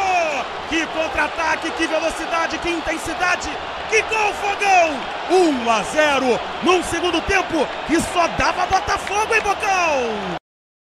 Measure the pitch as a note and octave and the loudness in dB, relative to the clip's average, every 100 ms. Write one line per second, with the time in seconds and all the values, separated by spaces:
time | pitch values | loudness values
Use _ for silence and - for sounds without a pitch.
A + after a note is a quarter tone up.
0 | F#4+ F4+ D#4+ C#4 - - - E4 D#4 D#4+ | 0 0 0 -2 -6 -8 -4 -2 -2 -2
1 | D#4 D#4+ D4 D#4+ D#4+ D#4+ E4 - E4 D#4 | -2 0 -2 -2 -2 -2 -2 -2 0 0
2 | E4 - D#4+ E4 D#4+ D#4+ E4+ E4+ D#4 D#4+ | 0 -4 -2 -2 -2 -2 -4 -2 -4 -4
3 | E4 D#4+ F4+ F4 - - - - - A4 | -4 -2 0 0 -2 -8 -8 -8 0 0
4 | - A4 G#4 F#4+ G4+ G4+ G4+ F#4 E4 C4 | 2 0 0 -2 -4 0 4 6 4 0
5 | - - - F#4 E4+ C4 A#3 A3 - D4+ | -6 -6 2 4 6 4 2 0 2 2
6 | D4+ C4+ C4 G#3 - - C4+ F#4 - E4+ | 4 4 2 0 -2 -2 2 2 2 -2
7 | F4 E4 E4+ G4 - E4 A3 - - D#4+ | 0 0 2 0 2 0 -2 -4 0 0
8 | - F4+ E4 - C4+ - F4+ F#4+ E4+ G4+ | 2 0 0 2 0 0 0 0 0 -4
9 | - G4+ G#4+ A4 G#4 F#4 G#4 F#4+ E4+ C#4 | -2 -2 2 2 2 0 0 0 2 0
10 | A#3 G#3 F#3+ F3 - _ _ _ | -2 -4 -4 -6 -10 _ _ _